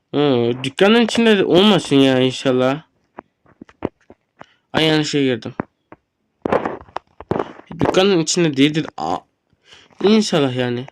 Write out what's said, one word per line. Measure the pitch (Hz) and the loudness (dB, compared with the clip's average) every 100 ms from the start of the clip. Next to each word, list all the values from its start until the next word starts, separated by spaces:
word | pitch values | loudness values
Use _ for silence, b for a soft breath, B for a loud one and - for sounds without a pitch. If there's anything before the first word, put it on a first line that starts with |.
| _ | _
Oo, | 143 147 123 120 127 | -2 0 0 0 -4
dükkanın | 131 - 196 233 | -8 0 2 4
içinde | 220 - 226 202 | 2 0 2 2
de | |
olmasın | - 165 214 175 - 139 | 4 4 4 2 2 2
ya | 135 127 | 4 2
inşallah. | 131 123 135 127 127 151 - _ _ - - _ _ _ - _ - - _ _ _ _ B B B | 0 -2 -2 0 0 -2 -10 _ _ -20 -20 _ _ _ -20 _ -12 -12 _ _ _ _ B B B
Ay | 139 | -2
yanlış | 160 156 147 | 0 0 0
şeye | 147 135 | -2 -2
girdim. | 117 113 - - _ _ - _ _ _ _ - - - - - - - _ - - - - _ - | -2 -6 -12 -12 _ _ -20 _ _ _ _ -4 -4 -4 -10 -14 -16 -18 _ -8 -8 -8 -12 _ -4
Dükkanın | - 180 196 180 | 0 2 2 2
içinde | 160 180 165 135 | 0 -2 -2 2
değildir. | 147 156 151 - | 0 0 -6 -8
Aa, | 80 90 - _ _ _ b b b _ | -6 -6 -10 _ _ _ b b b _
inşallah | 190 220 202 170 135 123 | 2 2 2 0 0 -2
yani. | 123 120 135 | -4 -6 -10